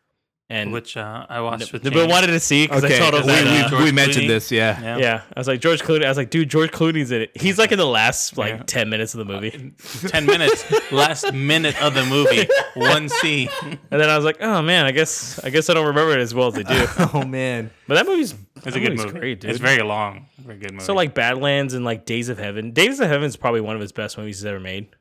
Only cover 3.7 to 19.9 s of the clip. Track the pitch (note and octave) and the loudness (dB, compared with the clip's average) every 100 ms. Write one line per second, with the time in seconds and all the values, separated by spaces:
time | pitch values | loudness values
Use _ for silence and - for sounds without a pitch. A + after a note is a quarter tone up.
3.7 | C#3 D#3 C#3 C#3 C#3 A2+ A2 - A#2 A2+ | 2 4 4 4 2 2 0 0 0 2
4.7 | G2+ A2+ A#2+ B2 A2+ - - C3 B2+ D#3 | 0 -4 -2 0 0 -6 -8 -4 0 2
5.7 | D#3+ - D#3+ C#3+ C3+ B2+ D#3+ D#3 D#3 D#3 | 0 2 0 2 0 0 0 2 2 0
6.7 | - D#3+ D#3+ C3 A#2+ A2 - F3 F#3+ A3 | 0 0 0 -2 -2 -4 -2 -2 2 2
7.7 | G3+ D#3 A#2 A2+ B2+ - - G#2+ A2+ B2 | 2 2 2 2 0 -6 -4 -4 -4 -6
8.7 | B2+ G#2+ G#2+ A2 A#2 G#2 G2 G#2+ C#3+ C3 | -4 -2 -2 -4 -8 -8 -6 -8 -10 -18
9.7 | - - A2+ F3+ E3 D3 G3 D3+ - - | -18 -16 -10 -4 0 2 4 4 0 0
10.7 | D3 - C3+ D3 D3+ G3 C3+ C#3 D#3+ D#3 | -2 0 2 2 2 -4 -2 2 2 2
11.7 | C#3 D3 C3+ C3 C3+ C#3+ A#3 G3 - - | 0 0 2 0 2 4 4 2 0 0
12.7 | - - - D3+ - D#3+ D3 B2 - D3+ | -2 2 2 0 -2 0 0 -2 -6 -10
13.7 | D3+ - C#3+ D3+ D3+ D3+ D#3 A3 G3+ D#3 | -14 -4 0 2 4 2 -2 -2 0 2
14.7 | F3+ C#3 C3 D#3 - - - - C#3+ D#3 | 2 2 2 0 -2 -8 -8 -2 0 2
15.7 | E3 D3+ D3 D#3+ C#3 A#2+ A#2 B2+ G#2+ G2+ | 2 2 2 2 2 0 0 0 0 -2
16.7 | B2+ - - D#3+ D3 C3 C3 C3 A#2+ A2 | 0 0 0 0 0 -4 -4 -4 -4 -8
17.7 | - - D3 D#4+ F#4+ B3+ A2 - - - | -12 0 2 4 0 -2 -6 -20 -16 -8
18.7 | B2+ - A#2+ G#2 E3+ B2 G#2+ G#2 A2+ C3 | -2 -2 -2 -6 -6 -8 -8 -6 -2 2
19.7 | C3 G#2+ | 2 2